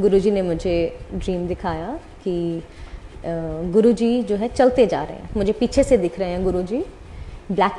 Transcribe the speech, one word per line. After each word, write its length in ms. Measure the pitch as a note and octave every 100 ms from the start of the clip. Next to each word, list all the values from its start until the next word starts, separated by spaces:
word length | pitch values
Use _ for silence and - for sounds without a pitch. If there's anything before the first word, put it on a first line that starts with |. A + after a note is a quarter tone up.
गुरुजी 300 | G3+ G3 G3+
ने 100 | G3
मुझे 580 | F3+ E3 F#3 E3+ E3 - -
dream 340 | F#3+ - F3+ F3
दिखाया 520 | F3+ F3+ D#3+ F#3 D#4+ - -
कि, 360 | F#3+ F3 E3+ E3
अ, 600 | - - - - - - E3 E3 D#3+ D#3+ F3
गुरुजी 520 | G3+ A#3 A3 A#3 B3
जो 120 | G3+ G3+
है 120 | A#3
चलते 400 | - C4 B3+ G3+
जा 160 | C#3+
रहे 140 | D#3 -
हैं, 120 | - G#3+
मुझे 160 | G3
पीछे 300 | G#3 A#3 C#4
से 140 | C4 A#3
दिख 220 | F3 F#3+
रहे 100 | F#3
हैं 140 | F3+
गुरुजी, 420 | F#3+ F3+ F3+ B3+ G4 - - - - - -
ब्लैक 200 | F#3 G3